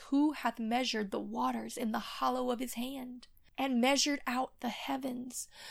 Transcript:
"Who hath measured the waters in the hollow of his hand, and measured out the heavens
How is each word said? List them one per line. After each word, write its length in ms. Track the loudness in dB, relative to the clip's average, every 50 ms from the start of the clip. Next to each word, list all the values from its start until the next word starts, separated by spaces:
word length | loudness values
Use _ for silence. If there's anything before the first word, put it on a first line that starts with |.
| -2 2
"Who 240 | 4 4 4 4
hath 260 | 2 2 -2 -2 -2 -2
measured 520 | -2 0 0 0 0 0 0 -2 -2 -2
the 100 | -2 -4
waters 560 | -4 -4 -2 -2 0 0 0 -2 -4 -6 -6
in 160 | -4 -2 -2
the 60 | -2 -2
hollow 520 | -4 -4 -4 0 0 2 2 2 0 0
of 100 | 0 0
his 140 | -2 -4 -4
hand, 540 | -6 -6 -6 -6 -8 -8 -10 -12 -14 -16 -20 -20 -20 -20 -10 _ -2
and 220 | 0 2 4 6
measured 400 | 6 6 6 6 4 4 2 0 0
out 320 | 0 0 0 0 -2 -4 -6
the 100 | -4 -4
heavens 760 | -4 -4 -4 -4 -4 -2 -2 -4 -6 -6 -8 -8 -8 -8 -10 -10 -12 -18 -16 -16